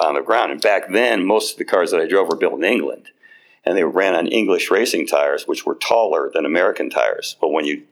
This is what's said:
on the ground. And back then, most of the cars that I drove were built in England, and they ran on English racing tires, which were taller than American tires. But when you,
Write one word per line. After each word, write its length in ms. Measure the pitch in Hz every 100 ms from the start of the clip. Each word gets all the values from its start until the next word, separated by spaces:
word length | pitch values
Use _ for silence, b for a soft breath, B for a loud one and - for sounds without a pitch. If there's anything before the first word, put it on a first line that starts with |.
on 140 | 80
the 80 | 71
ground. 280 | - 117 92
And 80 | 117
back 280 | 107 98 -
then, 340 | 101 120 107
most 280 | 92 107 -
of 60 | -
the 60 |
cars 260 | - 98 85
that 100 | 104
I 60 | 80
drove 220 | 98 85
were 80 | 82
built 180 | 87
in 100 | 65
England, 460 | 90 117 71 - - _ b b b b
and 120 | - 92
they 80 |
ran 300 | 80 90 95 85
on 100 | 85
English 440 | 113 98 90 -
racing 360 | 98 123 87 71
tires, 400 | 73 71 71 -
which 180 | 78 78
were 80 | 78
taller 540 | - 117 107 78 69
than 120 | 82 73
American 440 | 85 95 - 65
tires. 460 | 67 55 - - -
But 80 | 78
when 160 | 78
you, 180 | 73 73 -